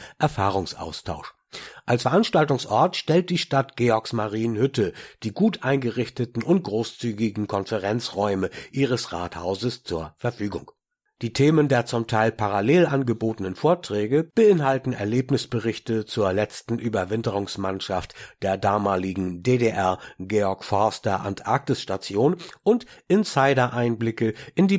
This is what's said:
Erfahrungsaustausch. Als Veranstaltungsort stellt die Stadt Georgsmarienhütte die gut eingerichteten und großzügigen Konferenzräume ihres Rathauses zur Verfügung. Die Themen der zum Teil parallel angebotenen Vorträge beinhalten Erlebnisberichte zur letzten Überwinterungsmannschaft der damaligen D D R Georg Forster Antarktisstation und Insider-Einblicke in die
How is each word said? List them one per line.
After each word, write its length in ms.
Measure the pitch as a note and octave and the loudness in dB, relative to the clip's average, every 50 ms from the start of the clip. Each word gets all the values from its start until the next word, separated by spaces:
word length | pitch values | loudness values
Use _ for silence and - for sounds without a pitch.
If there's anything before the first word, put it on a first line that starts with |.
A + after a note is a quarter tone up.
| - - - - | -8 -14 -4 -2
Erfahrungsaustausch. 1120 | - - - - G2 G2 F#2+ G2 F2 - - - E2 E2 - - - - E2 - - - - _ _ _ - - - - - - - | -2 0 0 0 0 0 0 0 -2 -4 -6 -10 -10 -10 -12 -10 -8 -8 -8 -8 -10 -16 -18 _ _ _ -18 -16 -16 -16 -18 -8 -2
Als 160 | - B2 A#2+ | -2 0 0
Veranstaltungsort 960 | - B2+ D3 G3+ A3+ - - E3+ D#3 D3 C#3 A#2+ - - G#2+ A#2 D#3 F#3 - | 2 2 2 2 2 4 2 2 2 2 0 -2 -2 0 2 2 2 2 0
stellt 320 | - - - D#3 F3+ F3 - | -2 0 2 2 2 2 2
die 80 | F3+ | -2
Stadt 400 | D#3+ - - C#3+ C3+ C3 - - | -4 -2 0 0 0 0 -2 -2
Georgsmarienhütte 1160 | - A#2+ A#2+ A2 A2 - - A#2+ A2+ G#2+ G#2+ G#2 A2 A2+ A#2 A2+ G#2 B2+ C#3 - A#2+ G2+ E2+ - - - - - - - | 0 2 4 2 2 0 -2 -4 -4 -2 -2 -2 -2 -2 -2 0 0 0 0 2 0 0 0 -2 -6 -14 -18 -12 -10 -8
die 80 | A2 | -6
gut 320 | - - G3+ A3+ F3 - - | 0 2 2 2 2 0 -2
eingerichteten 800 | C3 C#3 C3+ B2+ A#2 - A#2+ A#2 - - - A#2+ - - A#2+ A#2+ | 0 0 0 0 -2 -2 -2 -4 -4 -4 -4 -4 -4 -4 -2 2
und 200 | D3 F3+ F#3+ - | 2 2 2 2
großzügigen 840 | - G2+ A2+ A2+ - - - - A#2+ G#2 G#2 A2+ G#2+ G2+ G#2 G#2 | 0 -2 -2 -2 -4 -6 -6 -6 -4 -2 0 -2 -2 0 -2 -2
Konferenzräume 1000 | - G#2+ G2 G2 - A2+ G2+ F#2 G2+ G#2+ - - - - F#2+ G#2 G#2 G2 F#2+ F#2 F2+ - - - - | -2 -2 -2 -2 -2 -2 -2 0 0 -2 -2 -4 -4 -2 0 0 0 0 0 -2 -4 -4 -8 -14 -6
ihres 420 | - C3+ C3+ A#2+ B2+ A2+ - - F2 | -2 0 0 0 0 -2 -4 -4 -6
Rathauses 680 | E2+ F2 E2+ - E2+ F2 F2+ G2 F#2 A2+ B2 A#2+ - - | -6 -6 -8 -8 -6 -4 -4 -4 -2 -4 -4 -6 -6 -8
zur 320 | - F2 D#2+ D#2+ D2+ - | -6 -6 -6 -6 -8 -10
Verfügung. 540 | _ - A#2+ - - G2+ G#2 F#2+ - - - - _ _ _ _ _ _ _ _ - | _ -6 -6 -4 -4 -6 -6 -6 -8 -10 -14 -20 _ _ _ _ _ _ _ _ -10
Die 100 | A#2+ A2+ | -8 -4
Themen 380 | - - C#3 D3+ D#3+ D#3 D3 C3+ | 0 2 4 4 6 4 4 4
der 160 | C3+ A#2+ A#2 | 2 0 0
zum 220 | - A#2+ A#2 A2+ | 0 -2 -4 -2
Teil 260 | - A2+ A2 A2 A2+ - | 0 0 2 2 2 0
parallel 540 | - A2 G2+ G2+ G2+ G2+ A#2+ D#3 F3+ E3+ | -2 -2 -2 0 0 2 4 4 4 4
angebotenen 680 | D3 C#3+ C#3 C3+ A#2+ A2 G#2+ A2+ A2 A2 - G2 F#2+ F2+ | 4 2 0 0 0 -2 -2 -2 -4 -4 -4 -6 -6 -4
Vorträge 720 | - - D3+ F3+ F3 - - G#2 G#2 G#2 A2 C3+ D#3 E3 D#3+ - | 0 2 2 2 2 -2 -4 -4 -2 0 0 0 0 0 0 2
beinhalten 560 | A3+ A3+ G#3 F#3+ D#3+ C#3+ C3+ C3+ C3+ - C3 | 6 6 6 6 6 4 2 0 0 -2 -4
Erlebnisberichte 1120 | A#2+ - G2+ G#2 A2+ C3 B2+ - C#3+ A#2 - - B2+ A2+ A2 A#2 G#2+ - - - A2+ A2 G#2+ | -4 -2 -2 0 0 0 2 2 0 0 0 -2 -4 -2 -2 -2 -4 -4 -4 -4 -2 -2 -4
zur 280 | - - A2+ G2+ F#2+ F#2 | -2 0 0 2 2 2
letzten 440 | G2+ G#2 - - - - - A#2 | 2 0 -2 -4 -8 -6 -6 -4
Überwinterungsmannschaft 1400 | A#2 A#2 A#2 G#2+ G2+ F#2 F2+ G#2+ A2+ A2+ A#2 F#2+ G2+ G2+ F#2+ - G2+ G2 F#2+ F#2+ F#2+ - - F#2+ F2+ - - - - - - - - | -4 -2 -2 -2 -2 -2 -2 -2 -2 -2 -2 -2 -2 -2 -4 -6 -6 -4 -4 -4 -6 -4 -4 -4 -4 -4 -6 -12 -18 -20 -20 -10 -4
der 160 | G2 G2 G2 | -2 -2 0
damaligen 840 | F#2+ - G2 G2+ G#2+ G2+ G2 F#2+ F#2 F#2+ F#2+ F2+ F#2+ F#2 F#2 F2 F2 | 0 2 2 2 2 2 2 2 0 0 -2 -2 -2 -4 -4 -6 -2
D 160 | F2+ A#2+ B2+ | 0 2 2
D 120 | A#2+ A#2+ A2+ | 4 4 2
R 300 | G#2+ G2 F#2+ F#2 F#2 - - - - - | 2 2 2 0 0 -2 -6 -14 -14 -12
Georg 460 | F#2 F#2+ G#2 G#2+ G2+ F#2+ F#2+ - - | -6 -2 0 0 2 0 -2 -4 -4
Forster 560 | - G#2+ G2 G#2+ G#2+ - - - G#2+ F#2+ F#2 | 0 2 2 2 2 0 -2 -2 -2 -2 -2
Antarktisstation 1160 | F#2+ G2+ G2 - - G#2+ A#2+ C3 - - C3 - - - F#2+ F#2+ - - G2 G2+ B2+ D#3 F3+ E3+ - - - - - | -2 -4 -6 -6 -2 -2 -2 0 0 -2 -4 -4 -4 -6 -6 -6 -6 -4 0 2 2 2 0 -2 -8 -16 -16 -2 2
und 220 | G3 A#3 A#3 - - - - _ | 2 2 2 0 -8 -20 -10 _
Insider-Einblicke 1300 | - F3+ G#3 G#3 - - C#3 C3+ C#3 C#3 C3 B2 A#2+ B2 B2 A#2+ A#2+ A2+ G#2 A#2 A2+ A2 - A#2 A2 A2 - - - - | 0 2 2 2 2 2 2 4 4 4 4 2 2 0 0 0 0 0 0 -2 -2 -2 0 -2 -2 -2 -4 -10 -4 0
in 120 | - F#3+ | 2 4
die 100 | F#3+ G3 | 4 2